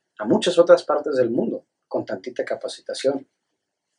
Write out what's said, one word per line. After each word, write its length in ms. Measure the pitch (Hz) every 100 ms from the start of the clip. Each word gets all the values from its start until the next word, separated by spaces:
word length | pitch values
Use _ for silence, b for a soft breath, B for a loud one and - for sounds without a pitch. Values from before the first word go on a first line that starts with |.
| _ -
a 80 | 107
muchas 320 | 175 175 165
otras 260 | 175 170
partes 320 | - 147 156 135
del 140 | 117
mundo, 360 | 127 233 - _ _ -
con 180 | 123 -
tantita 380 | - - -
capacitación. 840 | - 113 - - - - 131 139 - _ _ _ _ _ _